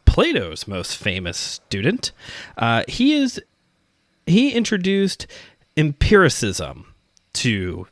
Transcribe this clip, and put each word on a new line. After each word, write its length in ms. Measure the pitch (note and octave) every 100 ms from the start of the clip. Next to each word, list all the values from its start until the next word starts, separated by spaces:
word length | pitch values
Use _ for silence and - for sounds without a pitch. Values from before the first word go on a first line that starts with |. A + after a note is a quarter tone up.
Plato's 640 | - - D#4+ G#3+ F2 D#2 -
most 280 | F#2+ - -
famous 400 | G#2 F#2 F2 -
student. 760 | - - _ G2 B2 B3 - - - - - -
Uh, 280 | A#2 A#2 -
he 280 | - C4+
is, 280 | D4+ C4 - - _ _ _ _ _ _ _ -
he 260 | F#3+ C#4
introduced 720 | A#3 G#3 G#3 F#3 G3 G3 - - - - _ _ -
empiricism 1120 | D#3 C#3+ - G#3 D#3+ - G#2+ - C#2+ A#1+ - _ _ _ _
to 560 | - B2 G2+ F2+ F2+ F2+